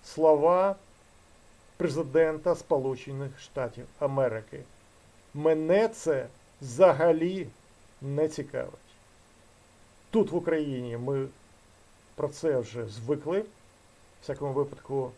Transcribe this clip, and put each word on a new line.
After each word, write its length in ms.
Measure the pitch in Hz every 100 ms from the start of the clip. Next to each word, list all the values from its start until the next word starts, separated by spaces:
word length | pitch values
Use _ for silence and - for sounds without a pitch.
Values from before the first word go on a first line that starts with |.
| -
Слова 680 | - 160 151 160 180 196 196 - - - - - - - - - -
президента 800 | 165 139 147 151 160 156 175 165
Сполучених 840 | - 147 135 131 - 135 135 -
Штатів 460 | - 139 123 120 117 -
Америки: 640 | 143 135 127 110 110 - - - - - - - _
"Мене 540 | 143 156 160 156 196 220
це 400 | 220 165 139 120 - - -
взагалі 880 | 135 120 185 143 170 160 170 190 156 - - - - -
не 260 | 135 143 156
цікавить". 460 | - - - - - - - - - _ - - _ _ - - - -
Тут, 220 | 226 -
в 40 | 170
Україні, 600 | 170 160 147 131 123 117
ми 300 | 123 139 135 - - - _ _ _ - _ -
про 120 | -
це 300 | - 160 131
вже 300 | 117 120 110
звикли. 520 | 107 117 147 147 190
В 40 | 214 - - _ - _ - -
всякому 320 | - 135 143
випадку 580 | 131 143 - - 135 127